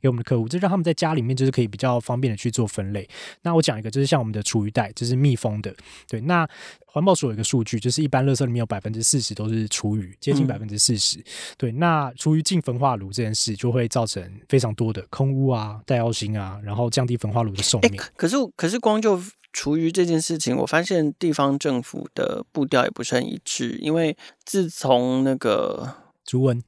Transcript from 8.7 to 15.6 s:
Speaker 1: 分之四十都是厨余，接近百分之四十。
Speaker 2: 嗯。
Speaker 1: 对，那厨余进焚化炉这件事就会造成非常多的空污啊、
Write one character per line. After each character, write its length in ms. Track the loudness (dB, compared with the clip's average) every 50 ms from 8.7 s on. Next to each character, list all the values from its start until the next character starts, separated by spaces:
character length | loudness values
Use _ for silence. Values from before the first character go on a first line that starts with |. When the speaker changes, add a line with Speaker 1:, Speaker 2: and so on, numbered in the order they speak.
| -4 -6
Speaker 1:
分 120 | -4 -6
之 100 | -6 -2 0
四 180 | 0 2 2
十 120 | 0 -2 -6
都 120 | -4 -4 -2
是 200 | 0 0 -2 -2
厨 280 | -4 -4 -2 -2 -2
余， 200 | -2 -4 -6 -12 _
接 140 | -2 0 2
近 140 | 2 2 2
百 100 | 0 -4
分 100 | -8 -8
之 100 | -2 0
四 200 | 2 2 2 2
十。 220 | 0 -2 -2 -4
Speaker 2:
嗯。 40 | -10 -16 -16 -14 -14 -14 -8 _
Speaker 1:
对， 140 | -4 -4 -2
那 380 | 2 2 2 2 2 0 -2 -6
厨 220 | -2 0 2 2
余 60 | 4
进 200 | 2 2 0 0
焚 160 | 0 0 -2 2
化 160 | 2 2 2
炉 120 | 0 -4 -6 -4
这 80 | -2 -2
件 100 | -2 0
事 220 | -2 -2 -2 -4
就 160 | -2 0 0
会 160 | 2 2 0 2
造 180 | 0 0 0
成 160 | 0 -2 -6 -8 -10 -14 -18 -6 _
非 100 | 2 2
常 140 | 2 2 -2
多 160 | 0 0 -2
的 140 | -2 -4 -8 _
空 240 | -4 -2 0 0 2
污 160 | 2 2 2
啊、 300 | 2 0